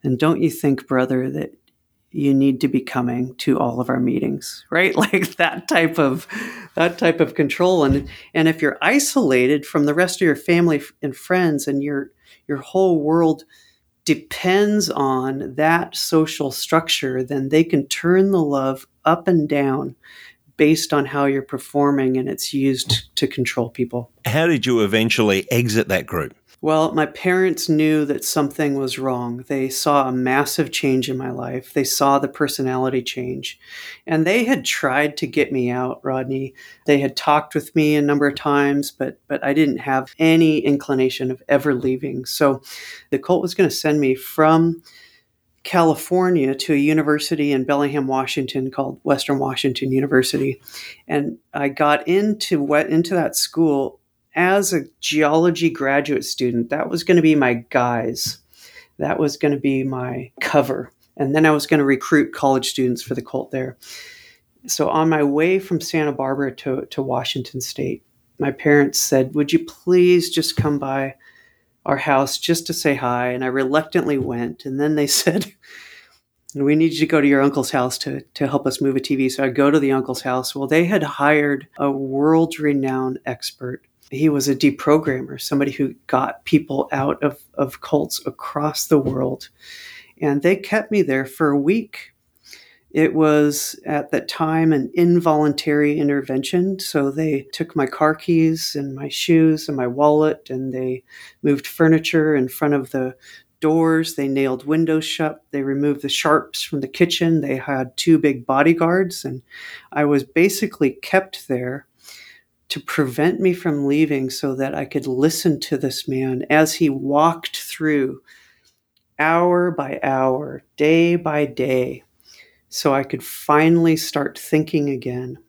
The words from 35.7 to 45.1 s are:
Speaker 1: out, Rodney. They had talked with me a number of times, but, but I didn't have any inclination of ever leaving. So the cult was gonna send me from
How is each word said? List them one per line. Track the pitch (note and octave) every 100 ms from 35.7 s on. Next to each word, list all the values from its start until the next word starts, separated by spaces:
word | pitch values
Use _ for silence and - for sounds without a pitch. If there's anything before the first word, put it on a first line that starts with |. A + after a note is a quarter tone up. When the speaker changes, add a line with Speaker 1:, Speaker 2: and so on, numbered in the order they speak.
Speaker 1:
out, | B2 B2+ -
Rodney. | C3+ C3 C3 C3+ C3+ - - - -
They | C#3+
had | C3+ -
talked | - D3+ -
with | D#3 - E3
me | D3+ D3
a |
number | C#3+ D3 C#3+
of |
times, | C#3 D3+ C#3+ C#3+ C#3+ C#3
but, | _ C3 - _
but | C#3
I | C3+
didn't | C#3+ D3+ -
have | C3+ C3 C3 -
any | D#3+ E3 D#3+ D3+
inclination | C#3+ C#3+ - C3 C3 - C3
of | B2+ -
ever | C#3 D3
leaving. | C3 C3 C3 C#3 C3
So | C3 - C#3+ C3 - - - - _
the | C#3
cult | - F#3
was | F3+
gonna | - F3
send | - D#3 D3
me | C3+
from | C3 - - D#3 D#3+ E3 E3 _ - -